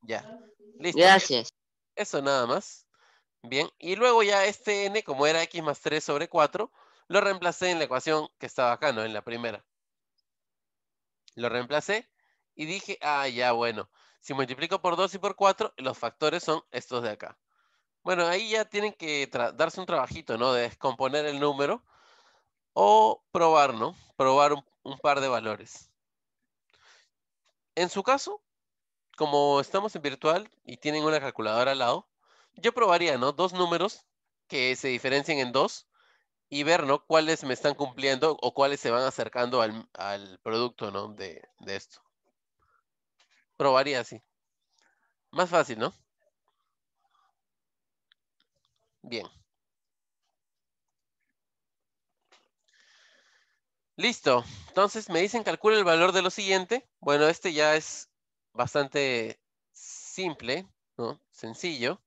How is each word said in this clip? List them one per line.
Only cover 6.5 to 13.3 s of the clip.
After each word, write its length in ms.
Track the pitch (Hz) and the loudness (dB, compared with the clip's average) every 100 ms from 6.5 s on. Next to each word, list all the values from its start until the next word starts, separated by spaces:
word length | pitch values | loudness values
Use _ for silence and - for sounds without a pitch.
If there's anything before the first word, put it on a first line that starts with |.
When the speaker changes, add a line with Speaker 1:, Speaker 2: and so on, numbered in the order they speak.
| 185 214 _ _ _ _ | 2 -8 _ _ _ _
Speaker 1:
lo 140 | 185 | 0
reemplacé 480 | 202 190 175 165 180 | 2 0 -4 -2 -2
en 80 | 175 | 0
la 60 | |
ecuación 440 | 139 127 160 156 151 _ | 0 -2 0 -2 -2 _
que 80 | 131 | -12
estaba 260 | - 123 | -2 0
acá, 200 | 120 151 | 2 0
¿no? 120 | 117 | -2
En 100 | 110 | -4
la 80 | 107 | -6
primera. 420 | 110 117 120 104 _ _ _ _ _ _ _ _ _ _ _ _ _ _ _ _ - | -8 -8 -6 -8 _ _ _ _ _ _ _ _ _ _ _ _ _ _ _ _ -20
Lo 140 | - 117 | -6 -4
reemplacé 600 | 113 123 147 151 208 - _ _ _ _ | -4 -2 -4 -2 -6 -6 _ _ _ _
y 120 | - 156 | -14 -10
dije, 320 | 190 190 196 | -10 -10 -8
ah, 260 | 143 147 | -4 -2
ya, 240 | 139 | -2